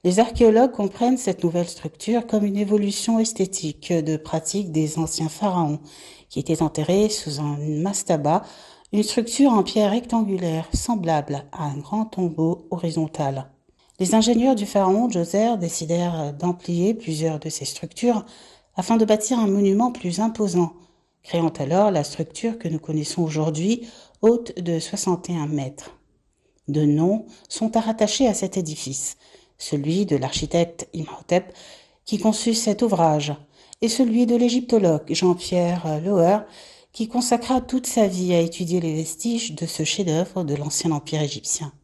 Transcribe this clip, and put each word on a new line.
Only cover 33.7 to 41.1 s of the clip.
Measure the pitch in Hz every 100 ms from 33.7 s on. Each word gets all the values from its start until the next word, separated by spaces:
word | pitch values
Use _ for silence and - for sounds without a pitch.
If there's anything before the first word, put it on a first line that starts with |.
| -
et | 226
celui | 226 247 226
de | 240
l'égyptologue | 240 240 247 247 226 185 151 -
Jean-Pierre | 160 185 175 - 180 170 175 165 156
Lauer, | 175 202 170 214 - - - - _
qui | - 220
consacra | 247 247 240 240 262
toute | 254 254 254
sa | - 202
vie | 180 180
à | 175
étudier | 170 - 175 180
les | 170
vestiges | 156 160 - 233 226 -
de | 151 165
ce | -
chef-d'œuvre | 151 - 180 156 185 190
de | 156
l'ancien | 143 147 - 170
empire | 147 139